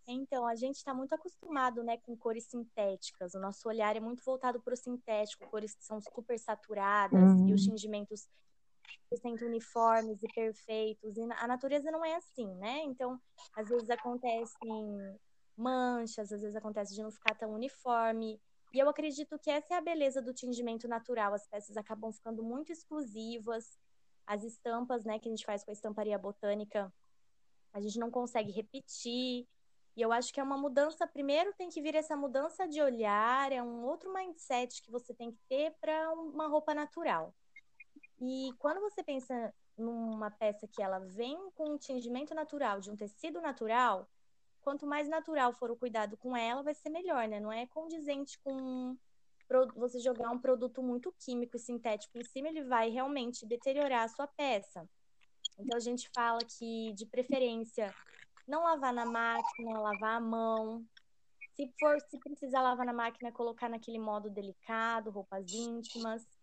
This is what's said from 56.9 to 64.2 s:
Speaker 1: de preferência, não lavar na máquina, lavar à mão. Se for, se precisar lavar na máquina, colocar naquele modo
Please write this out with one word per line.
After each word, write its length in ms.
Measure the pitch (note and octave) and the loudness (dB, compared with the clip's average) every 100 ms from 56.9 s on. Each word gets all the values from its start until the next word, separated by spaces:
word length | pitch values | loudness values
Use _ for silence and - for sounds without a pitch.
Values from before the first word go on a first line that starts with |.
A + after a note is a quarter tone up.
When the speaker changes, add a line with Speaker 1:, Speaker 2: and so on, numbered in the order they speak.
Speaker 1:
de 140 | G3+ A3 | -6 -6
preferência, 880 | B3 B3+ C4+ B3 A3+ A3+ - G3+ - - - - - - | -2 2 4 2 0 -4 -4 -4 -6 -20 -20 -20 -20 -4
não 160 | D4 | 2
lavar 280 | E4+ D#4 C4+ | 4 4 2
na 120 | A#3+ | 2
máquina, 760 | A#3 A#3 A#3 A#3 A3+ - A3+ A3 | 0 2 2 2 0 -4 -4 -2
lavar 380 | G#3+ G3+ A3 A#3 | 0 0 0 0
à 20 | |
mão. 640 | A3+ A3+ A3+ A3+ A3 A3+ A3+ - _ _ _ _ - | 0 2 2 2 0 -6 -10 -20 _ _ _ _ -18
Se 120 | - C#4 - | -8 -8 2
for, 220 | D4+ D4 | 4 4
se 180 | - C#4 | 2 -14
precisar 420 | - C#4+ C4+ C4 | -12 -8 0 4
lavar 240 | C4 B3 B3 | 4 2 0
na 60 | |
máquina, 400 | A#3+ A#3 A#3 A#3+ | 0 -2 -4 -10
colocar 360 | A#3 A#3 A#3 A#3+ | -4 -4 -2 -6
naquele 300 | A#3 A3+ A3+ | -6 -8 -6
modo 320 | A3 G#3 | -2 -4